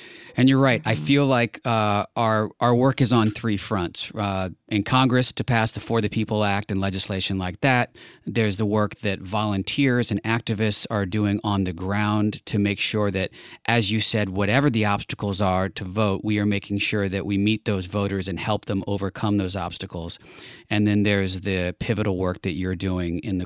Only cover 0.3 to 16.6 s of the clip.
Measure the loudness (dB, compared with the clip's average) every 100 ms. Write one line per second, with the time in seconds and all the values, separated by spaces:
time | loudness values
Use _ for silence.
0.3 | 2 4 6 4 4 0 -2 2 4 4
1.3 | 2 0 -2 -2 2 2 0 -2 0 2
2.3 | 2 0 0 2 6 4 4 4 4 4
3.3 | 0 -2 -2 -2 -2 -2 -6 -10 -6 -4
4.3 | -2 -4 -8 -4 -2 2 4 4 4 0
5.3 | -2 0 2 0 -2 -2 0 0 -2 -2
6.3 | 0 0 -2 -2 -2 -2 -2 -4 -4 -2
7.3 | -4 -4 0 2 2 0 -8 -20 -14 -4
8.3 | 0 0 0 0 2 0 -2 -6 -6 -4
9.3 | -2 0 -2 -2 0 2 2 0 -2 0
10.3 | -2 -2 0 0 0 -2 -2 0 0 2
11.3 | 0 0 0 0 -2 -4 0 0 2 0
12.3 | -2 -4 0 0 0 -2 0 0 0 -4
13.3 | -8 -20 -8 0 0 2 0 0 0 -2
14.3 | -2 2 2 2 2 0 -2 -4 -6 -4
15.3 | 0 2 2 -2 -6 -6 0 0 0 0
16.3 | 0 2 0